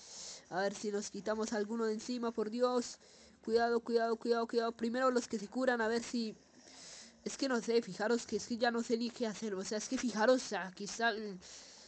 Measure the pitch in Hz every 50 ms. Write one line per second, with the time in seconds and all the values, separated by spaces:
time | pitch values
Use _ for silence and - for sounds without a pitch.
0 | - - - - - - - - - - - 180 196 202 202 - - 208 202 202
1 | 208 - - 196 180 214 220 220 214 220 240 214 202 202 233 233 226 220 214 220
2 | - - 247 247 233 233 233 - 214 214 220 240 247 247 247 247 240 - - -
3 | - - - - - - - _ - - 220 233 233 233 233 233 - - 233 226
4 | 226 233 226 226 - 233 233 233 233 233 - 233 226 233 233 - 226 233 226 254
5 | 262 262 254 240 - - 233 208 202 - - 247 262 254 247 233 220 214 233 233
6 | 233 - - 240 226 214 - - - _ _ - - - - - - - - -
7 | - - - - - 208 - - 277 269 254 233 190 - 233 233 233 185 180 -
8 | 208 220 240 240 - - 226 196 - - 247 214 247 240 233 233 233 - 233 226
9 | 240 226 233 - 240 214 196 - 226 214 190 185 196 - 220 214 - - 262 247
10 | - 240 202 220 214 240 254 254 - - 208 180 180 185 185 - 202 185 - -
11 | 226 233 202 220 214 208 190 185 - - - - - - - - -